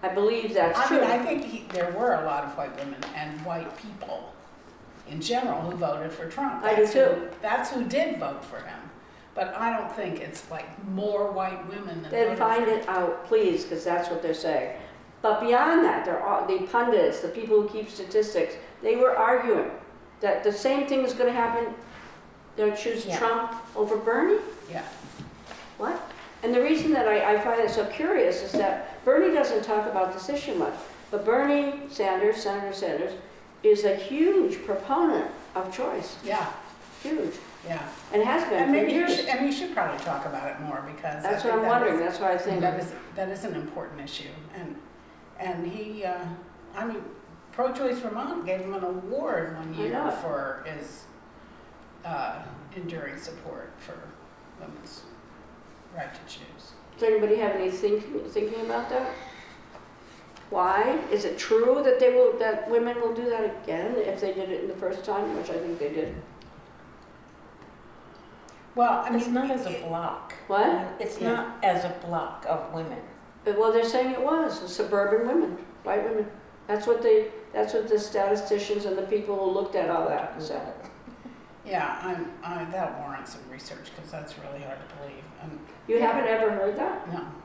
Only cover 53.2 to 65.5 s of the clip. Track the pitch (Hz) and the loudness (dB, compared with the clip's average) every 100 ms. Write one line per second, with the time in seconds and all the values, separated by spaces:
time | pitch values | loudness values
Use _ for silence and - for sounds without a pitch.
53.2 | - 165 160 - - - - - - - | -12 -12 -12 -12 -14 -16 -16 -16 -16 -20
54.2 | - - - - - - - - - - | -20 -20 -20 -18 -16 -16 -16 -18 -18 -20
55.2 | - - - - - - - 170 139 - | -20 -20 -20 -20 -20 -20 -16 -12 -12 -12
56.2 | - - - - - - - - 226 214 | -18 -18 -18 -20 -20 -20 -20 0 4 4
57.2 | 208 220 208 196 185 185 208 214 - 285 | 6 4 4 2 -2 0 2 2 0 -8
58.2 | - 214 214 226 226 240 240 254 262 - | -4 -2 -2 -4 -2 -4 0 -2 -2 -6
59.2 | - - - - - - - - - - | -14 -16 -20 -20 -20 -20 -20 -20 -20 -20
60.2 | - - - 190 190 190 - 320 - 208 | -20 -20 -6 0 2 4 4 0 0 0
61.2 | 175 - - 220 240 277 269 247 254 247 | 0 -4 2 4 6 6 6 6 6 8
62.2 | 247 - 220 214 220 233 240 240 233 226 | 6 6 0 0 2 2 2 0 -2 0
63.2 | 240 226 208 - - 160 202 247 196 - | -2 0 -2 -4 -6 -4 -2 0 -2 -2
64.2 | 202 190 190 185 185 180 185 - - 202 | -2 -2 -4 -4 -4 -4 -4 -4 -2 -2
65.2 | 214 - 170 | -2 -4 -4